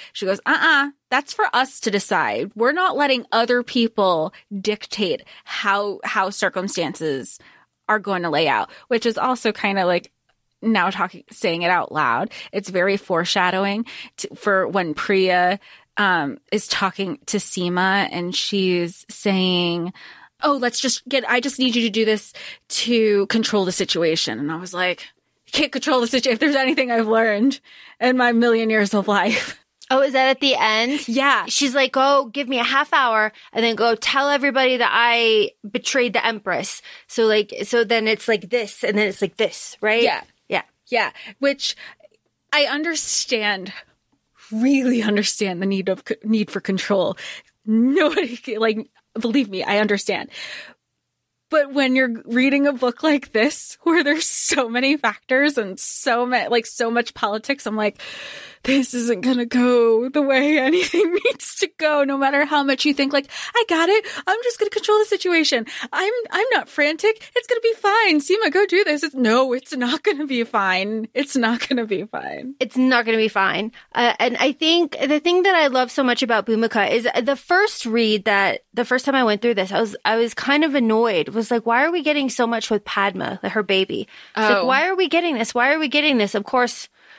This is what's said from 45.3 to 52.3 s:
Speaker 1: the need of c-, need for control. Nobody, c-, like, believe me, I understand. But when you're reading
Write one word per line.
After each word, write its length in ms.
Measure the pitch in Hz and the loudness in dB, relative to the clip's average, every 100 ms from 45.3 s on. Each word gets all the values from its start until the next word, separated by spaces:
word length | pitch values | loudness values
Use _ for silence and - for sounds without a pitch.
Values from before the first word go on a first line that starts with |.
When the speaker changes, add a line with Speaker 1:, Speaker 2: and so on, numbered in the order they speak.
| - 202 175 | -2 -4 -2
Speaker 1:
the 40 | 196 | -2
need 220 | 196 185 | -2 -2
of 140 | 185 - | -4 -4
c-, 100 | - | -8
need 260 | 220 220 214 | -2 -2 0
for 100 | 190 | -6
control. 560 | - 190 - 202 170 - - - - _ | -4 -4 0 0 0 -4 -12 -18 -20 _
Nobody, 720 | 214 220 247 302 403 330 277 233 | -2 2 4 4 2 0 -4 -6
c-, 220 | - 214 | -8 -2
like, 300 | 220 220 220 _ _ 220 | 0 -2 -6 _ _ -6
believe 300 | 226 254 214 | -2 0 0
me, 140 | 190 | -2
I 160 | - 208 | -2 0
understand. 520 | 214 202 - 190 - - - - - - _ _ _ _ _ _ - | 2 0 -2 -6 -6 -14 -16 -16 -18 -20 _ _ _ _ _ _ -2
But 220 | 311 277 | 0 0
when 240 | 277 262 262 | 0 2 2
you're 260 | 254 226 | 0 -2
reading 400 | - | -2